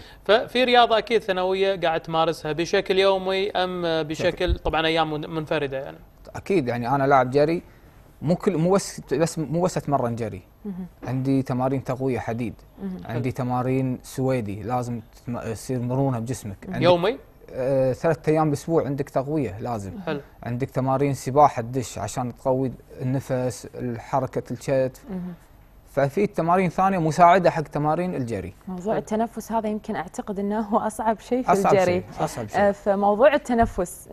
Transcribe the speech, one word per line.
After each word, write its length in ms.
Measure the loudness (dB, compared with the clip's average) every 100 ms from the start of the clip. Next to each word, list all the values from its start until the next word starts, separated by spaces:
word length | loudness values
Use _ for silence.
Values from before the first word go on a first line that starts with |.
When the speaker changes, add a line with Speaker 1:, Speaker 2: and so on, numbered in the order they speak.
| -10 -6
Speaker 1:
ففي 400 | 2 2 2 0
رياضة 340 | 4 6 6 4
أكيد 240 | 2 0
ثانوية 580 | 0 -2 0 0 0 0
قاعد 200 | 0 -2
تمارسها 520 | -2 0 2 0 -4
بشكل 460 | -4 0 0 2 4
يومي 520 | 4 2 0 -2 0
أم 320 | -2 -2 -2
بشكل 220 | -2 -2
Speaker 2:
بشكل 540 | -2 -2 -2 0 0 0
Speaker 1:
طبعًا 280 | 0 0 2
أيام 260 | 2 0
من-، 180 | -2 -6
منفردة 480 | -6 -2 -2 -2 -4
يعني؟ 180 | -8 -14 -20 -20 -16
Speaker 2:
أكيد، 340 | -10 -2 0 0
يعني 200 | -2 0
أنا 180 | 2 6
لاعب 240 | 6 6
جري، 320 | 4 4 2 -6 -18 -20 -20 -20 -6
مو 140 | -2 0
كل، 200 | 2 2
مو 140 | 4
بس، 300 | 2 0 -8 -4
بس 240 | 0 0 -2
مو 240 | -4 0
بس 140 | 0 0
أتمرن 400 | -2 0 0 -2
جري. 260 | -6 -8 -14 -14
Speaker 3:
مهم. 220 | -12 -10 -12 -12 -6
Speaker 2:
عندي 360 | -2 0 0
تمارين 420 | 0 -2 0 -2
تقوية 340 | -4 -4 -2 -2
حديد، 360 | -4 -4 -6 -8 -16 -14
Speaker 3:
مهم. 140 | -12 -10
Speaker 2:
عندي 240 | -8 -4 -4
Speaker 1:
حلو. 80 | -4
Speaker 2:
تمارين 640 | -4 -2 0 0 -2 -4
سويدي، 600 | -8 -4 -2 -2 -4 -6
لازم 380 | -4 -4 -4 -8
تتم-، 520 | -12 -16 -10 -8 -6
تصير 280 | -8 -6 -4
مرونة 380 | -2 0 0 -2
بجسمك. 380 | -4 -8 -10 -12 -10
عندك، 140 | 0
Speaker 1:
يومي؟ 360 | 4 4 2 -2 -8 -20 -14
Speaker 2:
آه، 420 | -6 0 2 2
ثلاثة 400 | 0 0 0 2
أيام 120 | 2
بالأسبوع 400 | 2 0 0 0
عندك 240 | 0 -2 -4
تقوية 480 | -4 -2 -2 -4 -4
لازم. 340 | -6 -6 -8 -10 -8
Speaker 1:
حلو. 140 | -8 -10 -12
Speaker 2:
عندك 280 | -8 -4 -4
تمارين 440 | -2 0 0 0
سباحة 480 | -2 0 6 6 4
تدش 360 | -4 -6 -6 -6
عشان 380 | -6 -6 -6 -4
تقوي 360 | 0 0 0 -4 -14 -8
النفس، 680 | -4 -2 -2 -2 -2 -6 -12 -8 -6 -8
حركة 540 | -4 -2 -2 -4 -6
الكتف. 520 | -8 -2 0 0 -4 -10
Speaker 3:
مهم. 240 | -10 -10 -12 -18 -20 -20 -20 -8
Speaker 2:
ففي 320 | -2 0 0 0
تمارين 440 | 0 2 2 2
ثانية 280 | 2 2 2
مساعدة 520 | 0 6 8 8 6
حق 120 | 2
تمارين 520 | -2 -2 0 0 -2
الجري. 400 | -4 -4 -4 -6 -12 -12
Speaker 3:
موضوع 240 | -8 -4
Speaker 1:
حلو. 80 | -4
Speaker 3:
التنفس 520 | -2 -2 -2 -6 -6
هذا 160 | -4 -2
يمكن 280 | -4 -6 -6
أعتقد 420 | -6 -8 -8 -6
أنه 220 | -2 -2
هو 180 | 0 0
أصعب 400 | 0 -2 -2 -2
شيء 220 | -2 -2
في 100 | 2
Speaker 2:
أصعب 200 | 4 6
Speaker 3:
الجري. 120 | 4
Speaker 2:
شيء، 400 | 4 2 -2 -4
أصعب 240 | -4 -4 -4
شيء. 120 | 2
Speaker 3:
آه، 100 | 2
فموضوع 640 | 2 0 2 2 6 6
التنفس، 760 | 4 2 2 2 0 -4 -8 -10